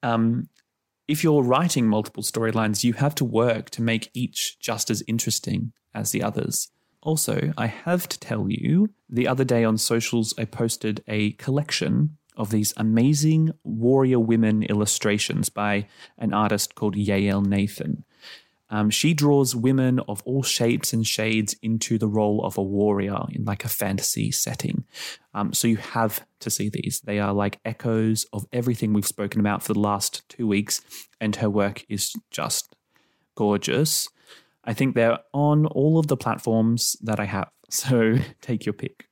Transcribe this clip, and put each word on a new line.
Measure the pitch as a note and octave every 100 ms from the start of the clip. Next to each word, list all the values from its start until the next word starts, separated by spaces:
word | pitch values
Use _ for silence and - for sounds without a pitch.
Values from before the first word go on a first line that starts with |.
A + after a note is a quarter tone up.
um, | B2+ A#2 A2+ A#2 - _ _ _ _ _ -
if | D3+
you're | E3+ D3
writing | B2 B2+ F3 - A#2
multiple | G#2+ G#2+ -
storylines, | G#2 A2+ A2+ A2 A2 G#2
you | A#2+
have | A2+ C#3 D3
to | B2+
work | A2 A#2+ A2 -
to | -
make | A#2 A2+ -
each | B2 B2+ - - -
just | - A2 -
as | G#2+ -
interesting | A#2 - - - - A2+ - _
as | - G#2+
the | -
others. | - G#2 - - - _ _ _
Also, | - D#3 - - D3+ -
I | A2+
have | - - F3+ -
to | -
tell | - G#2+ G2
you, | G2 - D#3+ G#3 _ _
the | A#2 B2
other | C3
day | C3 A#2+ A2+
on | A2
socials, | - A#2 A2 A#2+ A2 -
I | A2+
posted | - A#2 - A2 G#2 -
a | G#2+ G#2
collection | - - C3+ D3+ - - - D3+ D3+ _ -
of | G#2
these | A2 G#2 -
amazing | A2 A2 B2+ D3+ D3+ D#3+ D#3+ D#3+
warrior | - A2+ A#2+ C3+ C3 B2+
women | A2+ A#2 A2 G#2+
illustrations | G#2 G#2 G#2+ - G#2+ G#2 - - G#2+
by | - G#2 G2+ G2+ - - _
an | A2+
artist | G2+ G#2+ G2+ - -
called | G#2+ G2+
Yael | G#2 G2 G2+ G2 G2+
Nathan. | G2+ G#2 - - - - _ - - _ _ _
Um, | G#2+ G#2+
she | G#2 D#3
draws | E3 D3 C#3+ C3+ B2
women | A#2+ C3+ C3 B2+ -
of | G2+ -
all | C3
shapes | C3 - A#2 A#2 -
and | A#2 A2
shades | - A2 A2 G#2 -
into | A2+ A2 - A2+
the | A2
role | G#2+ G#2+ G#2
of | F2 F#2+
a |
warrior | G2 G2 G#2 G2+ G2 G2+ -
in, | - G#2+
like, | G2+
a | A#2
fantasy | - G2+ G2 - - G#2+
setting. | - - - - - - - - - _ G#2
Um, | G#2
so | - A#2+
you | A2
have | - A#2+ A2 - - _
to | -
see | - G#2
these. | G2+ - - -
They | G#2
are, | G2+
like, | G2+ G2+ -
echoes | A2+ A#2 A#2+ A2+ A2 A2 -
of | A2 -
everything | B2 A#2+ A#2 A2
we've | G#2+ G2
spoken | - G2+ -
about | G#2 G2+
for | -
the | G#2
last | G#2 G2+ - - _
two | - A2+
weeks, | G2+ G#2 - _ - - _
and | A2 G2+
her | A2
work | G#2 G2+ G2 -
is | G#2 - - _
just | - - - - _ _ _ _ _ _ -
gorgeous. | G#2+ G#2 - - D#3 - - _ _ - _ _
I | -
think | A2+ C3+ A#2+
they're | A2+ A#2 - C#3+
on | D3 D3 D3+
all | - D3 D#3+
of | D#3
the | C3+
platforms | - A2 - A2+ A2 A#2 - -
that | A2 G#2+
I | G#2
have, | G2 G2 _
<laughs> | _
so | - - B2 A2+ A#2+ - -
take | - A#2 -
your |
pick. | G2+ - _ -